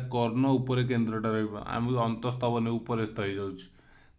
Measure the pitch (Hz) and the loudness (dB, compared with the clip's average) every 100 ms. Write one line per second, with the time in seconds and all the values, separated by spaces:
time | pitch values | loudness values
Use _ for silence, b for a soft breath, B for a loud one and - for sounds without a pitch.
0 | - 120 117 123 135 127 127 127 123 120 | 0 0 2 2 4 2 2 0 2 2
1 | 110 110 110 110 107 104 - 117 120 123 | 2 0 0 0 0 -4 -4 -2 0 2
2 | 113 113 123 123 120 117 117 117 113 113 | 0 0 -4 -2 0 2 0 -2 -2 -2
3 | 110 110 98 98 98 92 - b b b | -2 -2 -4 -2 -6 -8 -16 b b b
4 | b | b